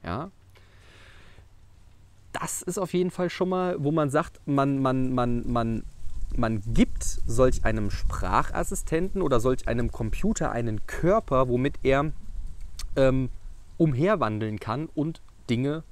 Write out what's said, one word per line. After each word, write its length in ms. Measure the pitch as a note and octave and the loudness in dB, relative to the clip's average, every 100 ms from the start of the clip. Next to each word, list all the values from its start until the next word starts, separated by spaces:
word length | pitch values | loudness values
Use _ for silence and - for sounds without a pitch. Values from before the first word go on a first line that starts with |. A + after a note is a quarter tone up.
Ja? 260 | - G2+ F3+ - - - - - - - - - - - - - - - - - - - - | -6 -8 -8 -16 -20 -20 -20 -20 -20 -20 -20 -20 -20 -20 -20 -20 -20 -20 -20 -20 -20 -20 -14
Das 300 | - E3 - | -10 -8 -6
ist 160 | - F3+ | -6 -4
auf 140 | F3+ | -2
jeden 180 | F3+ F#3 | 0 0
Fall 200 | - F3 | 0 -4
schon 180 | - F#3 | -2 -2
mal, 280 | F#3 F3+ F3 | 0 -2 0
wo 80 | C#3 | 0
man 200 | D#3+ D3 | 2 2
sagt, 300 | D3 E3 - - | 2 -2 -8 -2
man, 340 | C#3 C#3 C#3 | 2 2 2
man, 320 | C3+ C3 C3 | 2 2 0
man, 380 | B2+ A#2+ A#2+ A#2+ | 0 2 0 0
man, 320 | A#2+ A2+ A2+ - - - - - - | 0 0 -2 -6 -4 -2 0 0 0
man 260 | A2+ A2 G#2+ | 0 0 2
gibt 300 | A#2 B3+ - | 4 4 2
solch 640 | - - - A2+ C3 B2 | -2 0 2 4 4 4
einem 260 | A2+ A2 G#2 | 2 2 0
Sprachassistenten 1300 | - - - F#2 G#2+ D3 - F3+ G3 - D#3+ F#3+ G3 | 0 0 0 0 2 2 -2 -2 -4 -2 0 0 0
oder 180 | D#3+ B2 | 2 4
solch 260 | B2+ B2+ - | 4 0 0
einem 240 | A#2 A#2+ | 0 -2
Computer 640 | - A2+ - G3+ A3+ E3 | -2 -2 0 0 0 -2
einen 340 | A#2 A#2 G#2+ - | -2 -2 -2 -4
Körper, 600 | - D#3+ A3 - C3 C3 | 0 2 2 2 2 2
womit 300 | B2 C#3 - | 2 0 0
er, 300 | C3 C3+ D3+ - - - - - - - - - | 2 2 0 -4 -8 -8 -8 -8 -8 -8 -4 2
ähm, 320 | C3+ C3 B2+ - - - - - | 4 4 -2 -6 -12 -14 -16 0
umherwandeln 840 | E3 B2 F3+ G#3 A2 G#2+ A2 G#2+ | 2 2 2 2 0 0 -2 -4
kann 300 | - B2 D#3+ | -6 -6 -6
und 280 | - D3+ - - - - | -4 -4 -6 -16 -18 -2
Dinge 360 | A#2 C3+ D#3 - | 0 0 -4 -10